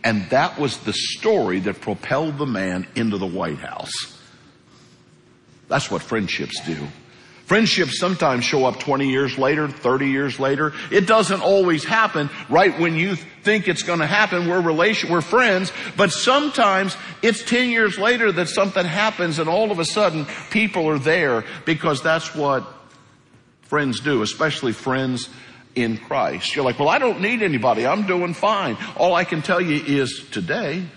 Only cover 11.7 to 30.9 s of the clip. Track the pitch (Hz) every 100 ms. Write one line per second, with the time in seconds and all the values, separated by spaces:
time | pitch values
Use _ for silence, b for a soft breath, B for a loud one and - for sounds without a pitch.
11.7 | 156 - 220 214 156 143 B B 165 196
12.7 | 156 170 160 185 180 - - 202 214 185
13.7 | 160 - 170 147 208 214 180 175 185 170
14.7 | 156 196 220 - 170 - 226 240 185 185
15.7 | B B - 196 - 247 277 302 - 208
16.7 | 190 196 - B B 226 214 - 240 247
17.7 | 233 214 190 214 247 220 175 175 - 196
18.7 | 185 175 175 214 214 175 151 156 180 220
19.7 | 180 165 214 202 156 143 B B 214 214
20.7 | 190 156 151 135 175 147 117 104 B -
21.7 | 156 170 139 165 160 - 151 143 135 98
22.7 | - - - _ _ _ _ _ _ _
23.7 | 151 139 113 139 131 107 - 156 143 127
24.7 | 107 131 131 131 123 - B B B B
25.7 | 127 117 110 - 139 95 82 - 151 135
26.7 | 123 147 220 254 160 196 240 202 135 123
27.7 | 110 123 196 196 180 175 170 208 208 160
28.7 | 110 B - 180 175 175 160 147 175 175
29.7 | 147 - 143 127 - - 107 87 185 175
30.7 | 175 175